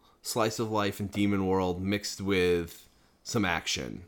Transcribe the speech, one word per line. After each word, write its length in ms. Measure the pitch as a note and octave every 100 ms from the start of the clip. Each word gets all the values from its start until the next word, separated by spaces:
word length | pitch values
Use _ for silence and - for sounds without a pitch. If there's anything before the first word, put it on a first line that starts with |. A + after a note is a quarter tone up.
| _ _
slice 360 | - A#2+ A2 A2
of 120 | A2
life, 280 | G#2+ G2+ -
and 100 | G2+
demon 360 | G2+ G2+ G2+ F#2+
world 360 | F#2+ F#2 F2
mixed 380 | F#2 G2+ - -
with 680 | G2 F#2+ F2+ F2 E2+ - - _ _ _
some 220 | - A#2
action. 600 | F#2+ E2 - - B1+ G#1